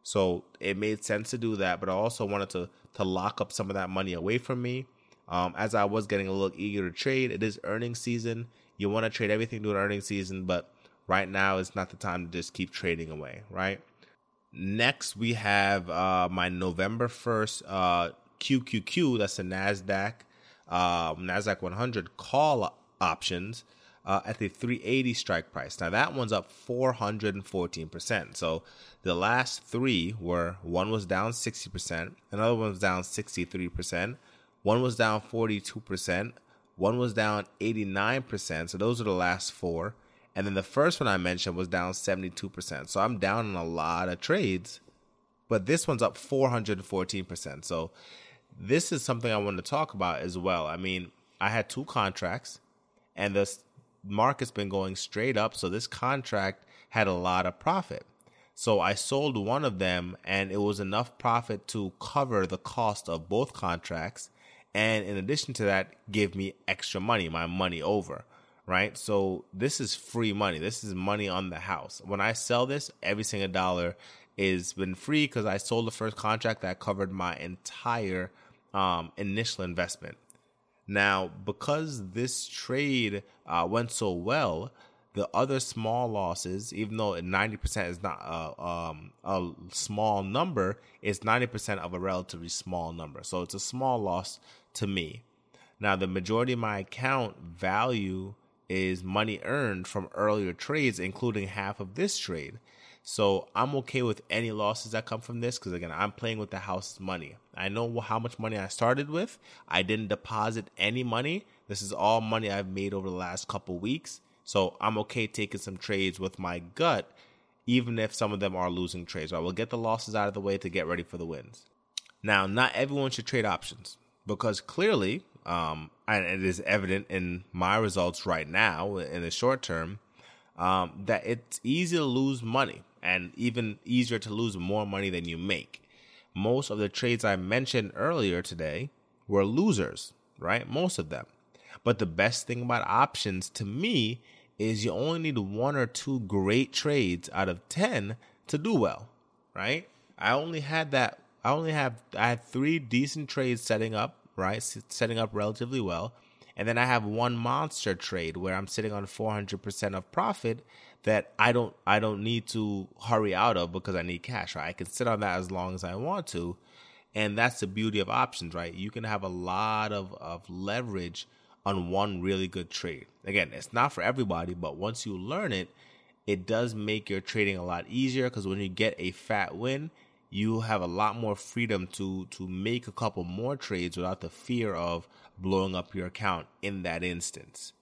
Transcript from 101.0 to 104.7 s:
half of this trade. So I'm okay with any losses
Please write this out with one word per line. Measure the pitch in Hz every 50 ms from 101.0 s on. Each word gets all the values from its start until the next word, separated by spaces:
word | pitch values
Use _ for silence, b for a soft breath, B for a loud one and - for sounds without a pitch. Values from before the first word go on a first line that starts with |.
| 90 95 95 - 127 120 104 104 98
half | 95 98 104 98 98 101 -
of | 101 92 101
this | 127 185 202 - -
trade. | - - 87 78 71 - - 113 B B B B B B B B
So | B - - - 107 101 98 95 - - _
I'm | 101 120 143 143
okay | 135 120 - - 131 127
with | 117 104 - - _
any | - 110 117 113
losses | 110 107 104 104